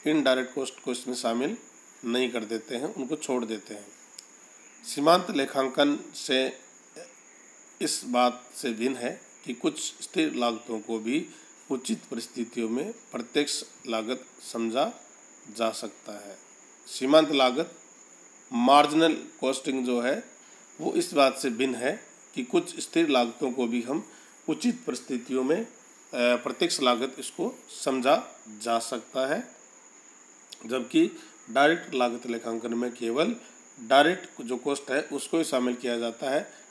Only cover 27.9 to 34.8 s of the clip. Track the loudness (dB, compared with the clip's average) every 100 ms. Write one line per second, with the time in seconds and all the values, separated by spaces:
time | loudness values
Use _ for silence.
27.9 | 2 4 4 2 -16 -18 -8 -2 0 -2
28.9 | -8 -6 -4 -2 -2 -6 -16 -20 -20 -20
29.9 | -20 -20 -20 -20 -20 -20 -16 -6 -6 0
30.9 | 2 2 0 -20 -20 -2 4 4 4 -2
31.9 | 0 0 -2 -6 -6 -4 -6 -4 -2 -4
32.9 | -4 -2 0 0 -2 -10 -20 -20 -8 4
33.9 | 6 6 2 -6 -12 -6 -4 -2 -4